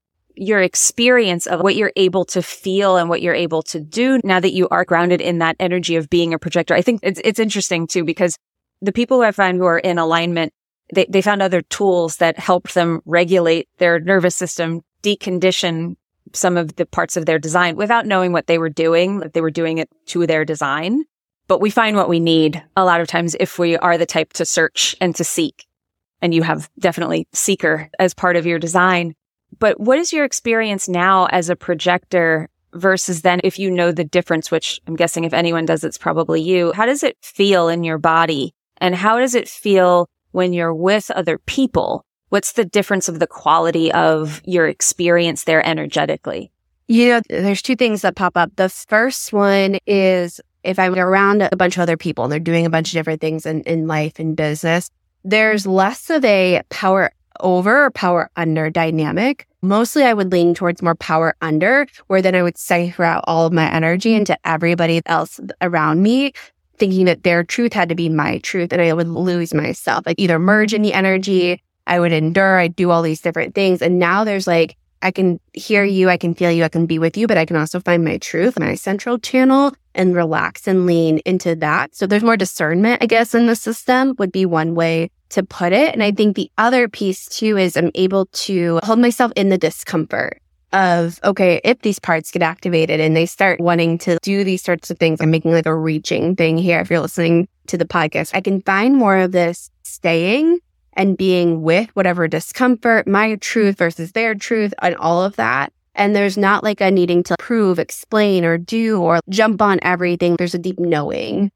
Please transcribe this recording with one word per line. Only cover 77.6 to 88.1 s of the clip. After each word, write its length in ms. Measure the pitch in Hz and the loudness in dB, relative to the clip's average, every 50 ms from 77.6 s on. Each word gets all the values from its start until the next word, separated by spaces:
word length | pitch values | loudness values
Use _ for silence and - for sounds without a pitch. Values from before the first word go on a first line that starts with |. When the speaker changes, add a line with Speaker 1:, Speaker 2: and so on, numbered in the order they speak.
| 151 160 - 180 | -2 -2 -4 -4
Speaker 2:
find 240 | - 180 175 170 165 | 0 0 0 2 0
my 140 | 151 - - | -2 -4 -6
truth, 400 | - - - 160 180 247 254 - | -6 -6 -2 0 0 0 0 -2
my 160 | - - - | -4 -4 -4
central 440 | - - 196 196 202 - 240 240 226 | -4 -4 -6 -6 -4 -4 -4 -6 -6
channel, 540 | - - - 254 262 262 262 269 277 277 269 - _ _ - | -4 -2 0 2 4 4 4 4 2 0 -2 -6 _ _ -2
and 200 | - 185 185 175 | 0 0 2 2
relax 520 | 175 170 160 160 160 160 165 - - - | 2 0 0 0 -2 -2 -4 -6 -6 -4
and 200 | 202 190 185 180 | 0 0 2 2
lean 320 | 175 170 170 165 160 156 156 | 2 2 2 2 2 0 0
into 360 | - 180 185 180 - 175 165 | 0 -2 -4 -2 -2 -4 -2
that. 380 | 160 160 151 156 185 - - - | -2 0 0 0 0 -2 -4 -6
So 120 | - 208 | -6 -2
there's 180 | 185 208 208 226 | 0 0 2 2
more 120 | 233 226 | 2 2
discernment, 680 | 202 190 - - - 165 151 170 180 208 233 247 - | 0 -2 -4 -4 -4 -2 0 2 2 2 2 2 0
I 40 | - | 0
guess, 280 | 226 226 226 233 - - | 2 2 2 2 2 2
in 120 | 233 240 | 2 2
the 80 | 233 233 | 2 2
system 600 | 226 - 220 226 - - - 254 254 262 269 254 - | 0 -4 -6 -8 -4 -2 0 0 2 2 0 0 -2
would 140 | 202 185 | -4 -2
be 140 | - 190 190 | -2 -2 0
one 280 | 180 170 160 156 165 170 | 0 0 0 0 0 0
way 360 | 165 165 165 165 165 165 185 - _ _ _ | 0 0 0 0 -2 -2 -4 -8 _ _ _
to 140 | - 202 | -4 -4
put 300 | 190 - - - 180 175 | -4 -4 -6 -4 0 0
it. 200 | 185 226 302 320 | 2 2 2 2
And 100 | - 233 | 0 0
I 100 | 208 208 | 0 0
think 220 | 202 196 214 208 190 | 2 2 2 2 2
the 160 | - - - _ - | 0 -4 -4 _ 0
other 300 | 214 240 254 254 240 208 | 2 2 2 2 0 0
piece 380 | - - 208 190 185 - - | -2 -4 -4 -4 -4 -6 -10
too 300 | - - - 226 214 214 | -14 -8 -4 -2 0 2
is 200 | 196 185 180 - | 2 0 0 0
I'm 140 | - 170 170 - | 0 0 0 0
able 320 | - 190 185 | 0 0 2